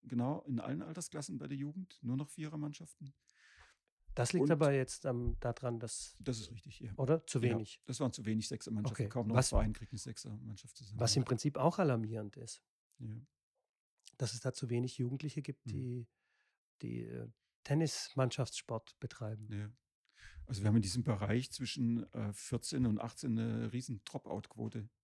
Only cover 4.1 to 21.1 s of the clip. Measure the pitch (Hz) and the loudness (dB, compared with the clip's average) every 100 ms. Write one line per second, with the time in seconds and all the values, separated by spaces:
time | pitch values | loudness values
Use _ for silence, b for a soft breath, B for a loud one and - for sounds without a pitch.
4.1 | - 123 180 151 160 151 139 127 - - | 0 2 4 6 6 6 6 2 -2 -2
5.1 | 120 120 113 123 117 127 117 113 - - | 0 0 0 -2 0 -2 -2 -4 -8 -10
6.1 | - - 120 110 113 - - 120 98 131 | -8 -4 -4 -4 -12 -14 -12 -10 -2 4
7.1 | 160 - 131 123 113 107 - - 127 139 | 4 4 2 4 2 -2 -10 -8 0 0
8.1 | - 107 110 107 107 - 110 107 107 107 | 0 0 0 0 -6 -2 0 0 0 0
9.1 | 123 107 117 127 - 110 107 107 107 123 | 0 4 6 6 6 4 0 -6 -8 -8
10.1 | 117 123 107 123 101 - - 110 104 120 | -10 -8 -8 -8 -12 -12 -16 -12 2 4
11.1 | - 123 120 151 - 143 175 170 120 110 | 6 4 4 2 4 4 6 4 4 2
12.1 | 113 104 - 113 - _ _ _ _ 117 | -4 -6 -10 -12 -14 _ _ _ _ -10
13.1 | 113 131 _ _ _ _ _ _ _ - | -10 -12 _ _ _ _ _ _ _ -20
14.1 | _ 120 117 131 - 123 120 127 - 123 | _ -4 -2 -4 -4 0 0 0 0 -2
15.1 | 135 151 151 139 135 - 110 127 123 117 | 0 -4 -6 -6 -8 -6 -4 -4 -4 -8
16.1 | _ _ _ _ _ _ _ - - 110 | _ _ _ _ _ _ _ -6 -4 -6
17.1 | - 117 - _ _ - 143 160 - - | -6 -8 -12 _ _ 0 2 4 0 -4
18.1 | - 131 - 123 - - 113 - - 120 | 0 2 2 -4 -4 -6 -6 -6 -10 -10
19.1 | - 110 107 107 104 107 120 _ _ _ | -6 -6 -6 -6 -6 -6 -10 _ _ _
20.1 | B B B - 104 104 113 98 123 120 | B B B -8 0 6 6 6 0 2